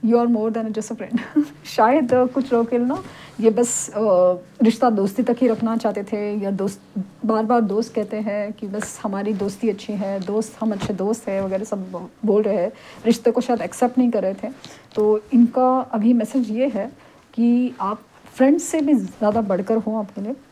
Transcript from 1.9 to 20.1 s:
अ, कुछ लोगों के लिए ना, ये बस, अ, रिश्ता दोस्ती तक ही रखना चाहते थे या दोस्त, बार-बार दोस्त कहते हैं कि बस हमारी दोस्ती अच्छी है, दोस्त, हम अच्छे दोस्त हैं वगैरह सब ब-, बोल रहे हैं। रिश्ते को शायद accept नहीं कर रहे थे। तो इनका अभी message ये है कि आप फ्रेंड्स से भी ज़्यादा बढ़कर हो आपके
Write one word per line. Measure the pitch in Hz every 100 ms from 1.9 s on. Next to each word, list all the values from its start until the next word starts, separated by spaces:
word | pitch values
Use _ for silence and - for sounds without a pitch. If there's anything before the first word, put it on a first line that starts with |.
| 285 247
अ, | 254
कुछ | 254 262 254
लोगों | 233
के | 226 247
लिए | 247
ना, | 311 381 - - -
ये | 220
बस, | 220 240 - -
अ, | 214 214 180 180 180 - -
रिश्ता | 226 226 247
दोस्ती | 214 196 196
तक | 247 240
ही | 254
रखना | 220 226 226
चाहते | 226 202
थे | 202 214 208 208
या | 196
दोस्त, | 196 196 196 - - 185 -
बार-बार | 208 220 220 240
दोस्त | 214 202 233
कहते | - 208 214
हैं | 214 208 208
कि | 214 208
बस | 202 208 -
हमारी | 220 196 208
दोस्ती | 208 202 196 226
अच्छी | 202 -
है, | 208 196 196
दोस्त, | 185 208 220 -
हम | 226
अच्छे | 202 -
दोस्त | 190 190 233 -
हैं | 196
वगैरह | 196 190
सब | 214 202 185
ब-, | 185 180 -
बोल | 208 202
रहे | 208 196
हैं। | 180 - - - 220
रिश्ते | 233 -
को | 233
शायद | 240 240
accept | 175 - 247 247
नहीं | 247
कर | 233
रहे | 190
थे। | 196 214 269 - - -
तो | - 214 214 214
इनका | 254 240 - 254 262
अभी | 262 220 214
message | 240 220 277 226
ये | 214 269
है | 220 220 - - - _
कि | - 233 240 247 247
आप | 196 214 - - -
फ्रेंड्स | - 262 320
से | - 320
भी | 294
ज़्यादा | 269 185 - 208 214
बढ़कर | 214 185 196 226
हो | 220 220
आपके | 202